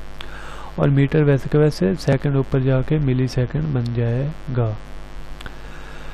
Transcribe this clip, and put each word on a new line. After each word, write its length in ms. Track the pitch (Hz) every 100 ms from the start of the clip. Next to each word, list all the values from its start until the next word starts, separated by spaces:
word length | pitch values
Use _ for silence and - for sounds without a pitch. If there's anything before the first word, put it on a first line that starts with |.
| - 101 - - - - - -
और 100 | 151
मीटर 340 | 139 139 160
वैसे 260 | 147 139 -
के 80 | 151
वैसे, 360 | 151 - 185 180
सेकंड 400 | - 139 147 143
ऊपर 240 | 131 139
जाके 380 | 131 131 127 156
मिली 280 | 143 127 131
सेकंड 460 | 131 123 143 156
बन 200 | 131 117
जाएगा। 760 | 117 117 120 143 160 - 123 113 104 98 - - - - - - - - - - - -